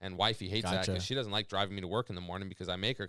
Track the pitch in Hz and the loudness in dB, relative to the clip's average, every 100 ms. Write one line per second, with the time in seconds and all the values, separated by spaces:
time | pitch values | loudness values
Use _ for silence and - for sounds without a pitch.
0 | 95 90 107 110 92 110 95 92 95 92 | -6 2 2 2 0 0 2 2 2 0
1 | 95 135 110 104 104 98 98 98 90 107 | 0 -2 0 -2 0 0 0 -2 0 0
2 | - 90 90 90 95 95 90 90 107 131 | 0 -4 -4 -4 -6 -6 -4 0 0 0